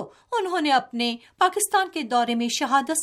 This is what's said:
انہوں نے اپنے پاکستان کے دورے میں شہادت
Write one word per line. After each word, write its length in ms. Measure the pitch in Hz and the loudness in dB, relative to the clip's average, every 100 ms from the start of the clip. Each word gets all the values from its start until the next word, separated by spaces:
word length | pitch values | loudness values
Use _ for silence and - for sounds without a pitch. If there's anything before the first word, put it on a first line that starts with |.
| - - - | 0 -12 -6
انہوں 280 | 480 370 359 | -4 -2 0
نے 120 | 302 | 2
اپنے 440 | 262 247 233 240 233 - - | 2 0 -4 -4 -4 -8 0
پاکستان 500 | 359 415 - 403 381 | 0 0 0 0 0
کے 100 | 330 | -4
دورے 320 | 233 240 233 | -2 0 2
میں 140 | 233 240 | 0 0
شہادت 500 | - 285 277 277 311 | -2 0 2 2 -2